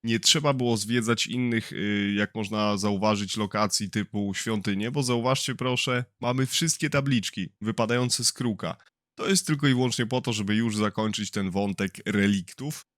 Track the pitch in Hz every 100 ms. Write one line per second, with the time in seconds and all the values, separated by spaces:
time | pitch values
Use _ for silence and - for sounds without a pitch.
0 | 113 113 - 160 147 135 123 113 104 120
1 | 113 117 - 120 123 113 - - 101 104
2 | 101 101 104 110 101 107 104 104 104 98
3 | 107 104 101 110 104 107 104 - 101 110
4 | 98 104 101 95 - 110 98 98 110 143
5 | 127 120 120 135 - 120 127 123 - 123
6 | 123 _ 120 127 131 - 165 - 151 143
7 | 139 123 95 - 92 _ 104 113 110 120
8 | 123 - 117 - 123 101 87 - _ _
9 | _ - - 190 - 151 143 123 127 117
10 | 113 127 123 107 101 104 113 107 107 101
11 | 110 104 101 104 98 90 101 92 98 -
12 | - 104 101 101 87 - 135 156 -